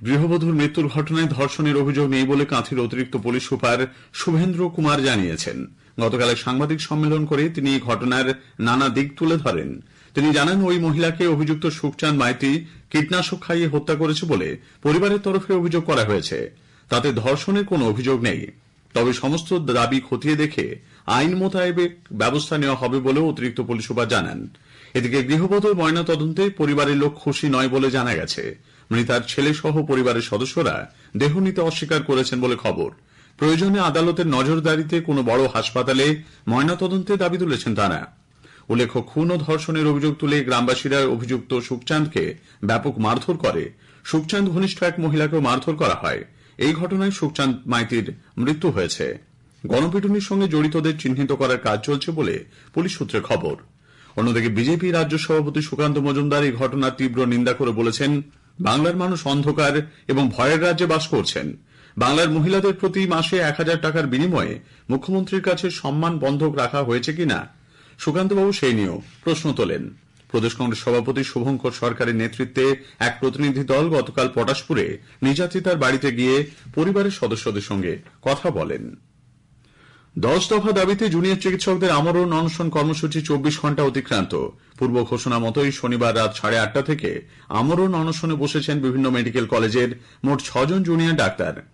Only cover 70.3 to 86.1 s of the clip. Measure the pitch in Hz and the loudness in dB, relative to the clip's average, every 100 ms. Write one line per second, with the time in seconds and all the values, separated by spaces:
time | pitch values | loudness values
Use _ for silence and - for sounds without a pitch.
70.3 | 117 113 - 123 110 - 120 120 131 135 | -2 -2 -2 -4 -4 0 0 0 -2 -2
71.3 | - 123 135 127 120 120 117 120 113 113 | -2 -2 -2 -2 -2 -4 -2 0 0 -2
72.3 | 117 127 - 131 131 - - 120 - 131 | -4 -6 2 2 2 -4 -4 -4 0 -2
73.3 | 127 147 135 131 135 160 156 120 131 127 | 0 0 0 2 2 2 2 0 0 0
74.3 | 123 117 135 - 135 90 - - - 135 | 0 0 -2 -2 -2 -2 -4 -12 -2 0
75.3 | 143 175 185 180 170 131 135 139 120 127 | 2 0 -2 0 2 2 2 0 0 2
76.3 | 135 147 - - - 170 196 196 196 120 | 2 0 -8 -10 -2 0 2 0 0 -4
77.3 | 110 - 101 98 101 90 82 - _ - | -2 -4 -4 -4 -4 -4 -6 -10 _ -2
78.3 | 139 180 110 76 65 55 - _ _ _ | -2 -2 -2 -4 -6 -8 -16 _ _ _
79.3 | _ _ _ _ _ - - _ - 110 | _ _ _ _ _ -20 -20 _ -4 0
80.3 | 165 185 214 202 196 190 196 220 165 185 | 0 2 0 2 2 2 2 2 2 2
81.3 | 190 190 185 - 185 185 151 156 175 180 | 0 0 -2 0 2 2 2 2 2 2
82.3 | 160 165 160 170 156 147 156 165 156 151 | 0 -2 -2 -2 0 0 0 -2 -4 -2
83.3 | 143 143 151 151 143 143 131 127 113 90 | 0 0 0 -2 0 0 0 -2 -2 -2
84.3 | 82 62 - _ - 127 123 117 123 127 | -2 -4 -8 _ -4 0 0 0 -2 -2
85.3 | 120 117 110 143 135 123 120 117 | -2 -2 0 0 -2 -4 0 2